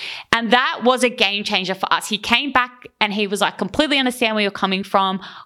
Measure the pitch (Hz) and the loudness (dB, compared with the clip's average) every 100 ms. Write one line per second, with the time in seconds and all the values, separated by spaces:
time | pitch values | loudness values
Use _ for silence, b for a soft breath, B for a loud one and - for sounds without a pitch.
0 | B B B 226 233 247 285 330 233 254 | B B B 0 4 4 2 0 2 2
1 | 247 247 196 202 208 202 185 185 - 165 | 2 2 0 0 -2 -2 -2 -4 -2 -2
2 | - 208 214 233 285 247 247 - - - | -2 -6 0 0 2 0 0 -6 -16 -4
3 | 214 202 202 190 180 - 190 - 302 277 | -2 0 -2 0 0 -2 -4 0 2 2
4 | 254 247 226 214 202 - 196 190 196 202 | 0 0 0 0 -2 -2 -2 -2 0 2
5 | 190 190 B B | 2 -2 B B